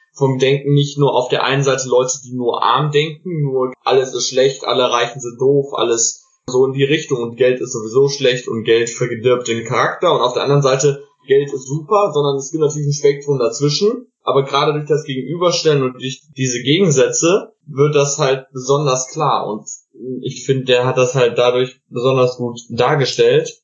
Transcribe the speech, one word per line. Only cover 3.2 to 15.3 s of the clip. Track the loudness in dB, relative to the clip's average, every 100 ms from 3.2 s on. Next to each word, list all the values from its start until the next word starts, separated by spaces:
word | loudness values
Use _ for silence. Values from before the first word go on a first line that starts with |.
| -8 -4
nur | -2 0 -2 -4
alles | 0 2 0
ist | -4 -2
schlecht, | 2 0 0 -2
alle | 0 2
Reichen | 0 -2 -6
sind | -12 -2
doof, | 2 2 0
alles | -2 0 0 -2 -4 _ _ -4
so | 2 2
in |
die | 2
Richtung | 0 0 -2 -4
und | -4 0
Geld | 2 2
ist | -4
sowieso | -8 -2 2 2
schlecht | 2 0 0 -4
und | -4
Geld | 2 2 2
verdirbt | -2 -4 -2 0 0 0
den | -4 -2
Charakter | 0 0 0 0
und | 2
auf | 0
der | 0
anderen | 2 2
Seite | 2 2 2 0 -10 _ 2
Geld | 2 2
ist | -6 -8
super, | -10 0 0 2
sondern | 0 0 -2
es | -4
gibt | -2
natürlich | -2 0 -4
ein |
Spektrum | 0 0 0 -2 0
dazwischen, | 0 0 -2 0 0 -2 -10 _
aber | -2 0
gerade | 0 0 0
durch | -2 -2
das | -2
Gegenüberstellen | -2 -8 -6